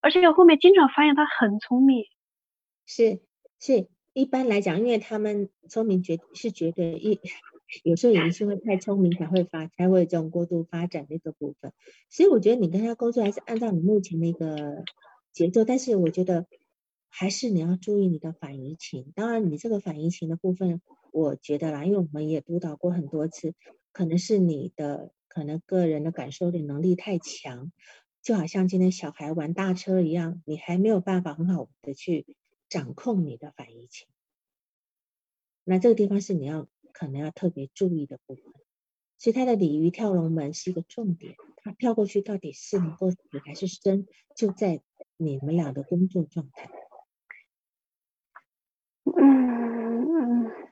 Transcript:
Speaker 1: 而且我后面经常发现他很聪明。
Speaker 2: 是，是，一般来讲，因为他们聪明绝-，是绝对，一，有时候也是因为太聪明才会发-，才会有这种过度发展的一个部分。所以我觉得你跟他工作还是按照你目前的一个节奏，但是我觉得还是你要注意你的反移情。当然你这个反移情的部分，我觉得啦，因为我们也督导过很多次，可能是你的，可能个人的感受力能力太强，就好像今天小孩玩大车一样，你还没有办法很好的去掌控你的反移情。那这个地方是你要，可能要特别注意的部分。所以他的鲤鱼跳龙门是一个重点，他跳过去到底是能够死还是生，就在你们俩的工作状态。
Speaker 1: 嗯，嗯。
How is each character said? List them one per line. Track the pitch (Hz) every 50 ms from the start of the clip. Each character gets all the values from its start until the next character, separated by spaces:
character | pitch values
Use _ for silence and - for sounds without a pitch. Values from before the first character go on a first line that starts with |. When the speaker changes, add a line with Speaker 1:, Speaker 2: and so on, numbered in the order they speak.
Speaker 1:
而 | - 302
且 | 320 359 359
我 | 330 311
后 | 359 359
面 | 330 311 294
经 | - 359 392
常 | 381 294 254
发 | - - 302
现 | 302 285
他 | 294 302
很 | 294 - - 247 208 202 214
聪 | - - 247 254
明。 | 269 269 262 240 214 _ _ _ _ _ _ _ _ _ _ _ _ _ _ _ _
Speaker 2:
是， | - - - 233 220 190 185 _ _ _ _ _ _ _ _
是， | - - 262 208 190 _ _ _ _ _
一 | _ 269 269
般 | 262 - 254 262
来 | 240 208 202
讲， | 196 190 156 185
因 | 226
为 | 247 233 214
他 | - - 220 208
们 | 214 208 208 202 202 196 _ _ _ 175
聪 | - 226 226
明 | 226 190 185
绝-， | 180 - 165 165 _ _ -
是 | - - 226
绝 | - - 170 165
对， | 170 - 175 165 160 -
一， | - 214 208 - - 185 - - _ - _ - _ - - -
有 | _ 165 165
时 | 170 -
候 | 240
也 | 220 175 160 170
是 | 175 - 214
因 | 202
为 | 202
太 | 196 - 226 196
聪 | 185 - 220 202 202
明 | 185 175
才 | 175 - 165
会 | 160 185 185 175
发-， | - - 160 156 170 _
才 | - 180 185
会 | 190 185
有 | 175
这 | 170 180 165
种 | 160 160
过 | 170 175 170
度 | 170 175 170 165
发 | _ - 165 170
展 | 180 - 160 139
的 | - 151
一 | 170
个 | _ 160
部 | - _ 147 143 143 _
分。 | - 139 _ _ _ - - _ _ _
所 | - - 339
以 | 403
我 | 302 220
觉 | 180 208
得 | 240
你 | 247 202 165
跟 | 165 196 220
他 | 233 226
工 | - 240 233
作 | 233 254 208
还 | 202
是 | 202 -
按 | - - 233 226
照 | 233 226
你 | 190 165
目 | 165 196 214 208
前 | 185 190 175 165
的 | 165
一 | 170 170
个 | - 165 156 156 151 147 147 143 - 170 - - _ _ - _ _ _ _
节 | _ - 170 180
奏， | 180 226 220
但 | 226 254 262
是 | 254 254 220
我 | 190 175 160
觉 | - 185 185
得 | 185 180 165 180 _ - _ _ _ _ _ _ _ _ _ _ _
还 | - - 185 196
是 | 190 - - 240
你 | 202 170
要 | 160 170 185
注 | 180 - 214 208 202
意 | 196
你 | 185 165 151
的 | 160 160 165
反 | _ - 139 139 135
移 | 131 139 156
情。 | - - - - 131 131 139 170
当 | - 214 233
然 | 233 226 214 170
你 | 147
这 | 156 - 233
个 | 220 202
反 | - 175 156 151
移 | 156 170
情 | 175 - 170 160
的 | 165
部 | 170 - 185
分， | 180 180 190 180 170 175 _ _ - _ _ _
我 | - 160 160 143 139
觉 | - _ - 147
得 | 147 165 160
啦， | 151 143 147
因 | 185
为 | 202 196
我 | 180 156
们 | 147 147 156 151
也 | 160 151
督 | - - 170 175
导 | 175 160 147
过 | - - 180
很 | 175 175 151
多 | 139 - 151 151 160
次， | - - - 160 175 _ _ - - _ _ _
可 | _ - 180
能 | 160 165 180
是 | - - 220 196
你 | 185 175 156 139 - - _
的， | - 151 143 143 - - - _ _ _ _
可 | - 170 147
能 | 147 151 165 _
个 | _ 190 185 175
人 | 165 156 147
的 | 147 165
感 | 165 - 127 131
受 | 135 - 180 175
力 | 175 170
能 | 151 143 139 143
力 | 165 185 180
太 | 180 - 208 190 165
强， | - - - - - 135 123 123 135 170 _ _ _ - - _ _ _ _ _
就 | _ - 226
好 | 190 156
像 | 165 - 190 185
今 | 185 190 185
天 | 185 185
小 | 180 - - 147
孩 | - - 151 147
玩 | 160 170 151 156 170
大 | 190 196 190 180
车 | 180 - 196 185 185
一 | 175 156
样， | 165 175 165 165 170 170 -
你 | - 151
还 | 160 - - 175
没 | 185 196 220
有 | 220 185
办 | 180 190 190 180
法 | 180 156 143
很 | 156 170 180
好 | 185 160 127 _ _ _
的 | - 143 139
去 | - - - 170 151 - - - _ _ _ _ _ _ _
掌 | - 175 135 123 131
控 | - - 247 220 190 165
你 | 143 127
的 | - - 147 _
反 | - - -
移 | 113 117 123 _
情。 | - - - _ _ _ _ _ _ _ _ _ _ _ _ _ _ _ _ _ _ _ _ _ _ _ _ _ _ _ _ _ _ _ _
那 | 180 185 185
这 | 180 240
个 | 226
地 | - 208 196
方 | 202 202
是 | 190 - 190
你 | 160 135
要， | 143 156 156 147 _ _ _ _ _
可 | _ - 175
能 | 139 135 139
要 | 151 160
特 | - - - 180
别 | 165 143 135 135 _
注 | - 196 185 175
意 | 156 143
的 | - 135 - _
部 | - 131
分。 | - _ - _ _ _ _ _ _ _ _ _ _ _ _ _ _
所 | - 233
以 | 220
他 | 254 254
的 | 254 233
鲤 | 202 190 156 147 151
鱼 | 160 175
跳 | 175 - 226 208
龙 | 190 175 165 160
门 | 165 160 143 143
是 | 165 - - 185
一 |
个 | 180 170
重 | 170 _ - - 226 196 170
点， | 165 - - - - - - _
他 | _ _ 208
跳 | 185 _ 247 240 226
过 | 220 208
去 | 196 - 202
到 | 196 - 208
底 | 190 - 151
是 | 135 - - - - 190
能 | 175 160 160
够 | - 190 185
死 | 180 _ _ _ - 139 -
还 | 147 143
是 | - 196
生， | 185 - - _ 196 190 202 190 _ _ _ _ _ _
就 | - 226 202
在 | 185 - 214 190 165 143 _ _ _ _ - _ _
你 | _ 165 151 139 135
们 | 135 147 165
俩 | 175 160 139
的 | 135 139
工 | 135 - 180 175 185 185
作 | 180 185 160
状 | 143 _ 175 143 135
态。 | _ - - - - - - _ - - _ _ _ _ _ _ - - _ _ _ _ _ _ _ _ _ _ _ _ _ _ _ _ _ _ _ - _ _ _ _ _ _ _ _ _ _ _ _ _
Speaker 1:
嗯， | - - 349 285 277 269 262 254 247 240 233 233 233 233 233 226 233 233 233 254 302 330 320 262 240 240 240
嗯。 | 226 226 - - - -